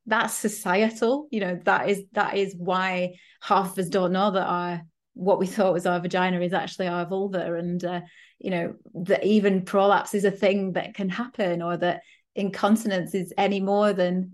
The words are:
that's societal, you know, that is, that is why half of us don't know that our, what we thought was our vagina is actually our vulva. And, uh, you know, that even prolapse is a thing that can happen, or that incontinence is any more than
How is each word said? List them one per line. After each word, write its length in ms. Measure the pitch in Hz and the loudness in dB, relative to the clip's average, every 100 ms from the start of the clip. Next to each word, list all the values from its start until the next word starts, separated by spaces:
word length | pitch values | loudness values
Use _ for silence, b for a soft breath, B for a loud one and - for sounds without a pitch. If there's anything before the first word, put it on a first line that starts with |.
| 220 | -2
that's 280 | 220 220 | 0 0
societal, 920 | - 208 - 185 190 220 226 226 277 - | -2 -4 -4 0 2 2 2 0 0 -2
you 100 | 214 | -4
know, 200 | 185 180 | -4 -2
that 240 | 202 185 175 | 0 2 2
is, 140 | 202 - | -2 -2
that 240 | 208 196 196 | -2 0 0
is 180 | 190 175 | -2 -4
why 580 | 175 185 190 180 180 180 B B | -2 0 0 -2 -4 -6 B B
half 320 | - 196 185 | 2 2 2
of 60 | 190 | -4
us 100 | 175 | 0
don't 240 | 196 175 | 2 2
know 180 | 185 208 | 2 2
that 160 | 185 170 | 2 0
our, 360 | 175 175 170 - _ _ | -2 -2 -6 -10 _ _
what 240 | - 180 180 | -4 2 2
we 80 | 185 | 2
thought 280 | 220 190 | 2 2
was 120 | 180 180 | 2 0
our 140 | 175 | 0
vagina 400 | 180 185 185 180 | 0 0 0 0
is 120 | 175 | 0
actually 340 | 180 - - 180 | -2 -4 -4 -4
our 160 | 175 170 | -2 -4
vulva. 480 | 190 202 185 170 | -4 -2 -4 -4
And, 300 | 170 175 175 | -4 -4 -4
uh, 160 | 180 175 170 B B B | -4 -6 -8 B B B
you 120 | 196 | -6
know, 240 | 175 - - - | -4 -4 -8 -16
that 300 | - 175 - | -8 0 2
even 380 | 196 214 196 190 | 4 4 4 2
prolapse 500 | 185 202 202 185 - | 0 2 4 4 2
is 100 | 208 | 0
a 60 | 196 | 0
thing 420 | 196 196 196 190 | 2 2 2 -2
that 220 | 175 - | -4 -6
can 140 | - 190 | -6 -6
happen, 540 | 185 254 - 185 170 | -4 -8 -4 -2 -2
or 140 | 170 170 | -4 -2
that 240 | 175 - B B _ | -2 -2 B B _
incontinence 800 | - 196 - 202 220 214 190 165 | -6 -4 0 2 2 2 -2 -2
is 180 | 196 180 - | -4 -4 0
any 240 | 196 196 | 0 2
more 320 | 196 202 208 | 2 4 2
than 400 | 185 180 185 180 | 2 0 0 -4